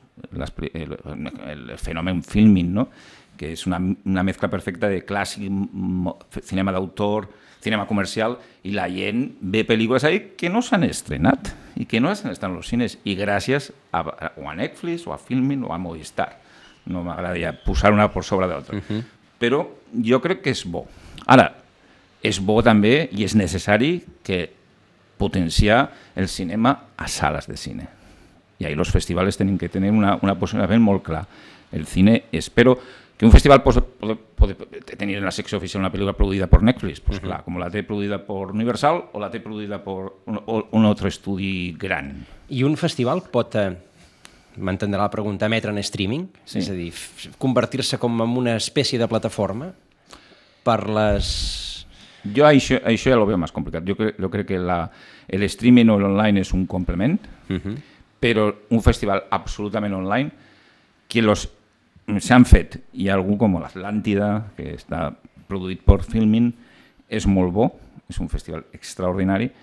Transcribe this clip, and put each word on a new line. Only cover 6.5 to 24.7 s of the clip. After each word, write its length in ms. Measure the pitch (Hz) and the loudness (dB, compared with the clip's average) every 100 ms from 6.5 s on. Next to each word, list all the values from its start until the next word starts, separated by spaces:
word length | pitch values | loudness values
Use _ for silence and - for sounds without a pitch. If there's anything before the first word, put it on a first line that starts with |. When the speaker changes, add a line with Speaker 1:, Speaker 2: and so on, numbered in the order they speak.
| 92 98 | -4 -2
Speaker 1:
d'autor, 560 | 92 92 - 104 107 92 - - _ | -2 -6 -4 -2 -2 -6 -18 -20 _
cinema 260 | 110 107 101 | -4 -4 -2
comercial, 520 | 101 90 110 113 123 - _ | -2 -2 -2 -4 -4 -14 _
i 80 | 92 | -8
la 140 | 101 90 | -4 -4
gent 460 | 95 101 117 143 - | -4 -4 -4 -4 -8
ve 260 | 95 110 107 | -2 -2 2
pel·lícules 360 | 113 113 127 | 2 2 2
ahí 160 | 147 202 - - | 2 0 -6 -8
que 120 | 175 | -4
no 140 | 220 | -2
s'han 220 | 247 202 | 0 0
estrenat 680 | 131 - - 71 80 - - - - - | 0 -2 -8 0 0 0 -4 -14 -14 -10
i 80 | - | -4
que 140 | 113 | 0
no 140 | 151 | 0
s'han 180 | 208 - | -2 -8
estrenat 240 | 85 95 87 | -8 -8 -8
als 120 | - | -6
cines, 300 | 120 110 - | -2 -4 -4
i 100 | 104 95 | -6 -4
gràcies 540 | 101 101 123 143 - - - | -2 -2 0 -2 -4 -20 -6
a, 80 | 85 | -4
a, 320 | 82 - 80 - | -4 -8 -10 -10
o 120 | 73 | -12
a 60 | 80 | -8
Netflix, 500 | 151 - 170 170 120 | -10 -8 -8 -8 -8
o 60 | |
a 60 | 73 | -12
Filmin, 460 | - 127 131 139 | -4 -2 0 -2
o 80 | 101 | -6
a 60 | 85 | -8
Movistar. 600 | 87 82 76 - 82 - _ - - _ - | -8 -12 -12 -8 -8 -8 _ -20 -20 _ -10
No 180 | 90 | -8
m'agradaria 480 | 87 82 90 87 82 - | -8 -8 -6 -4 -6 -6
posar 280 | - 95 101 | -4 2 4
una 160 | 104 104 | 4 2
per 140 | 92 | 0
sobre 240 | - 95 92 | -2 0 0
de 60 | |
l'altra. 220 | 71 - 101 | -4 -8 -10
Speaker 2:
Mhm. 220 | 90 107 120 _ _ - | -6 -8 -8 _ _ -4
Speaker 1:
Però 220 | 117 143 180 - _ 113 | 0 0 -2 -10 _ -4
jo 160 | 113 127 | 2 2
crec 220 | 170 - | 2 -4
que 80 | 139 | -2
és 120 | 120 | -4
bo. 220 | 87 82 - - - - - | -6 -10 -10 -20 -20 -8 6
Ara, 200 | 127 82 - _ _ _ _ _ _ | 6 6 0 _ _ _ _ _ _
és 160 | 107 98 | -4 -2
bo 180 | 98 107 | 2 4
també 460 | 117 107 104 147 165 | 6 6 6 4 0
i 120 | 101 | -4
és 100 | 95 | 0
necessari 680 | 107 92 92 - 107 143 175 - - | 2 2 -2 0 2 2 -2 -8 -16
que 280 | - 92 82 _ _ | -6 -6 -6 _ _